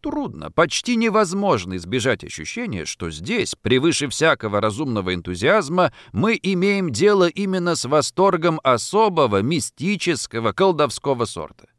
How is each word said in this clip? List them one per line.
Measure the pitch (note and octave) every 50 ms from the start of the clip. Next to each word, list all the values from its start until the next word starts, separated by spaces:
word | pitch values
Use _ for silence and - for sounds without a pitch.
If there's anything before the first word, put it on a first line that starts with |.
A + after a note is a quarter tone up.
Трудно, | - D4 D4+ D4 C#4 - - D#2+ D2+ D#2
почти | - - E3+ E3+ - - - A#3+ B3
невозможно | A3+ A#3 A3+ F#3+ A3 G#3+ E3 F3+ G3 G3+ G3 D3+ G#2+ F2+ F#2 F#2
избежать | F#2 E2 F2+ A2 B2+ G#2+ C3 A2 - -
ощущения, | - - - D2+ - - A#3 B3 G#3 A#2+ F2 D2+
что | - - _ F2+ E2+
здесь, | D#2 D2+ E2+ C#3 A3+ A#3 A2+ - -
превыше | _ _ G#2 B2 B2+ C#3 E3+ C#3+ - D3 C3
всякого | - - D3+ D#3+ C#3+ - - G#2+ G2+ G2+
разумного | G#2 G#2+ G2+ B2 D#3 C3+ A#2 G#2 F2+ F#2 F#2
энтузиазма, | F2 E2 F2+ F2+ E2+ G#2 D3 G3+ A3 E3 C3+ E3+ F#3 F3+ C#3 _ - - -
мы | - G2+ F#3+ A3 A3+ - -
имеем | F#3+ G3 F3 F#3 G3+ G3+ G3 F#3+ E3
дело | A#2 G#2 F3 G#3 G#3 G3 F3+ E3+
именно | - - G3+ F#3+ F#3 F#3 F3 F3 E3
с | - -
восторгом | B2 D3 D#3 C3 - _ - F#3 G3 F#3 E3 D#3+ F3 E3 D#3 _
особого, | C3+ B2 A2+ - - - G#3 A3+ G#3 F3+ D#3+ C#3 A#2 G2+ G2
мистического, | G2+ C3 F3 D3 - - _ _ D#3 F#3+ G#3 E3+ - F3 D#3+ A#2 - - - A2+ A2+ A2
колдовского | - - G3 G3 F3 D3+ D3+ B2+ - - - C#3 C3+ A#2 A#2
сорта. | - - F2+ D#2 - - _ - _ _